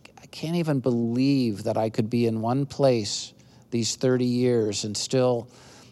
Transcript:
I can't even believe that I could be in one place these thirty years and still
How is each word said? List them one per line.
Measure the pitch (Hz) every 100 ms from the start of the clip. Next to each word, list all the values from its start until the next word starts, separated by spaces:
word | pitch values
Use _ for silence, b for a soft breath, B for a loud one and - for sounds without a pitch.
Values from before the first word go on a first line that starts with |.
| - -
I | -
can't | - 160 175
even | 160 139
believe | 123 120 117 120 135 139 120 98
that | 110 110
I | 113
could | - 110
be | 120 117
in | 113
one | 113 131 139
place | - 139 120 101 - - b b b -
these | 117 110 -
thirty | 131 127 123
years | 123 123 120 107 101
and | 107 101
still | - 131 127 120 117 B B B B